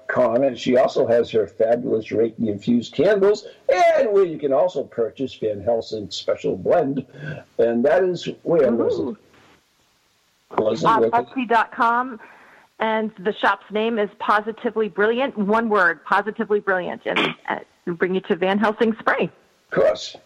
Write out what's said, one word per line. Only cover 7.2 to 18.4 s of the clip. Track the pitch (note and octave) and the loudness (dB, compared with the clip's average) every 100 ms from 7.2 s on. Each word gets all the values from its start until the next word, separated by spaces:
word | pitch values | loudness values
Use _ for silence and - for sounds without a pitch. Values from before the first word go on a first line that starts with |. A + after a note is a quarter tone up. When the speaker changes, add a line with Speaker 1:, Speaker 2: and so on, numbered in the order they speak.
| D3+ D3+ - - | -14 -14 -8 0
Speaker 1:
and | A#2 A#2 | 0 2
that | C#3 F3+ | 2 2
is | F#3 E3+ - - | 2 -2 -8 -8
where, | - - B2+ | 0 2 4
Speaker 2:
Ooh. | A#2 | 2
Speaker 1:
Leslie? | - G4 A#3+ G#3+ _ _ _ _ _ _ _ _ _ _ _ _ _ - | 0 -2 -4 -8 _ _ _ _ _ _ _ _ _ _ _ _ _ -2
Leslie, | G#3+ A3+ A3+ | -2 0 2
Speaker 2:
Uh, | A3+ | 2
Speaker 1:
where | A3+ | 2
can | A#3 | 0
Speaker 2:
Etsy | A#3+ C4 A3+ | -2 -6 0
dot | A3+ - | 0 0
com, | - A#3 A#3+ B3+ G#3+ - - - - _ - | 0 0 0 -4 -10 -18 -20 -20 -20 _ -6
and | A3 A3 A3 G3+ | -2 -2 -4 -6
the | F#3 | -6
shop's | G3+ A3+ G3 - | -2 -2 -2 -2
name | G#3 A3+ A3+ | -2 0 -2
is | G3+ - | -4 -4
Positively | - G#3 G#3+ G#3+ A#3+ A3 G#3+ | 0 0 -2 -6 -4 -2 -2
Brilliant, | F3 G#3+ A#3 C4+ G#3+ | 0 0 0 -2 -2
one | G3+ A3 A#3 | 0 0 2
word, | G#3 F3 E3 | 2 2 0
Positively | - G3 G3+ G#3 G3 G#3 | -2 -2 0 -6 -2 0
Brilliant, | G3 F#3 E3+ - - | 0 -2 -2 -6 -4
and, | - - E3 - | -2 -2 -4 -8
and | - - _ - E3+ | -8 -8 _ -8 -4
bring | F#3 | -2
you | F#3 | -2
to | - | -2
Van | F3 | 0